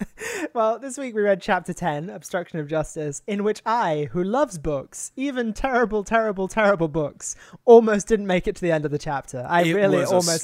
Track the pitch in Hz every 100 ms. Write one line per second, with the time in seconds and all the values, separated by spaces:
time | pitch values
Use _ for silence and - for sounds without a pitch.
0 | 202 - 440 440 311 240 220 226 269 254
1 | 262 214 208 190 - 185 170 170 175 147
2 | 175 202 - 185 175 165 147 156 147 165
3 | 151 143 - 202 208 208 220 233 190 151
4 | 147 180 185 247 294 170 151 143 - -
5 | - - 277 254 226 208 269 247 226 214
6 | 190 226 220 190 190 - 208 196 165 156
7 | 143 - - - - - - 233 220 208
8 | - 220 202 180 208 175 175 160 147 143
9 | 160 139 - 127 123 175 170 190 196 185
10 | - 185 170 165